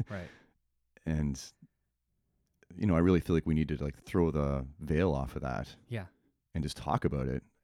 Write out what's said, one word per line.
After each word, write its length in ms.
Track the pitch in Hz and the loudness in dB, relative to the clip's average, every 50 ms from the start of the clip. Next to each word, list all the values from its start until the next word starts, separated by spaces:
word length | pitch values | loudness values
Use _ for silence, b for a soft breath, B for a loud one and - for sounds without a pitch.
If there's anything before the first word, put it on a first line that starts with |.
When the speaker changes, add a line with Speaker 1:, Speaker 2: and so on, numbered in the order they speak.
| - - | -6 -6
Speaker 1:
Right. 200 | 104 95 87 B B B B B B _ _ _ _ _ _ _ _ - - | -6 -10 -10 B B B B B B _ _ _ _ _ _ _ _ -12 -4
Speaker 2:
And, 340 | 78 80 76 73 71 69 - - - _ _ - - _ _ _ _ _ _ _ _ _ _ _ _ _ _ _ _ _ _ _ _ 90 | -2 0 0 0 0 -2 -4 -8 -16 _ _ -20 -20 _ _ _ _ _ _ _ _ _ _ _ _ _ _ _ _ _ _ _ _ -8
you 100 | 90 - | -2 2
know, 80 | 104 85 | 2 4
I 60 | 80 | 6
really 200 | 85 92 92 85 | 6 6 6 4
feel 140 | - - 87 | 4 2 0
like 120 | 80 - | 2 2
we 80 | 82 78 | 2 2
need 140 | 78 78 69 | 2 2 0
to, 80 | 76 | -2
like, 240 | 67 73 71 - - - | -4 -4 -6 -6 -8 -14
throw 260 | - - 95 85 80 | -2 2 4 4 4
the 340 | 69 73 73 69 69 69 67 69 73 - | 4 2 0 0 0 -2 -4 -6 -10 -12
veil 320 | 76 73 78 78 92 92 71 | -6 -2 0 2 2 2 2
off 220 | 67 67 65 - | 0 -2 -4 -6
of 60 | - 69 | -6 -6
that 320 | 65 60 50 - - - - - - | -4 -4 -4 -6 -8 -12 -20 -14 -10
Speaker 1:
Yeah. 160 | 120 110 90 - _ _ _ _ _ _ _ _ - | -10 -10 -10 -12 _ _ _ _ _ _ _ _ -6
Speaker 2:
and 80 | 82 71 | -4 -4
just 140 | 73 - | -4 -6
talk 280 | - - 73 78 - - | -6 -4 -2 -2 0 0
about 220 | 73 69 69 65 | 0 -2 0 -2
it. 160 | 65 64 64 - _ _ _ | -2 -4 -4 -6 _ _ _